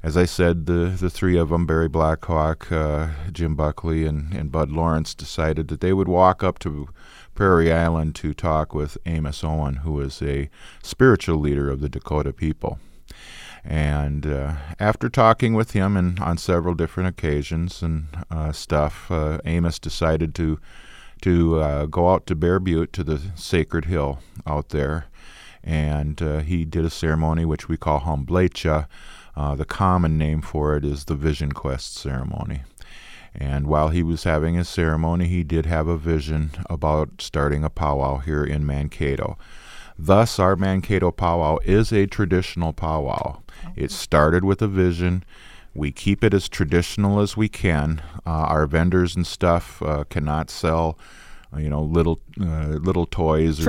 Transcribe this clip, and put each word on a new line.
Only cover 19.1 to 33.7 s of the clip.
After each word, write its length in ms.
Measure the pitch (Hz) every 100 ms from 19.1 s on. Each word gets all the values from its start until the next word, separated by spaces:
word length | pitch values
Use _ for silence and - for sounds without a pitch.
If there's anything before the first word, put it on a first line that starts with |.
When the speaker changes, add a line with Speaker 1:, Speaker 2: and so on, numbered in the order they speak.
Speaker 1:
uh, 280 | 85 76 78
Amos 340 | 78 85 85 -
decided 560 | - - 82 80 80 73
to, 220 | 80 76 - - - - - -
to, 400 | - 87 82 82
uh, 240 | 76 71
go 260 | 76 82 87
out 160 | 92 -
to 60 |
Bear 240 | 82 85 92
Butte 360 | 92 82 80
to 100 | -
the 160 | 78 76 76
sacred 500 | 85 - 90 76 85
hill 360 | 78 87 71 69 - - -
out 240 | 76 -
there. 360 | 76 69 80 - - - - - -
And, 600 | - 78 76 73 73 76
uh, 180 | 80 76
he 240 | 76 87
did 220 | 80 85 80
a 40 |
ceremony 540 | - 82 78 80 80
which 240 | 82 76 -
we 80 | 80
call 240 | - 73
Humblecha. 840 | 78 73 65 90 90 - 85 76 76 - - - - -
Uh, 180 | 73
the 100 | 69
common 540 | 78 - 95 90 82 78
name 240 | 78 78
for 340 | 78 78 76 76
it 80 |
is 200 | 71 71
the 100 | 71
Vision 380 | 76 76 71 76
Quest 440 | 71 71 65 - -
ceremony. 680 | 76 65 67 69 69 69 67 - - - - - -
And 340 | - 69 69
while 220 | 71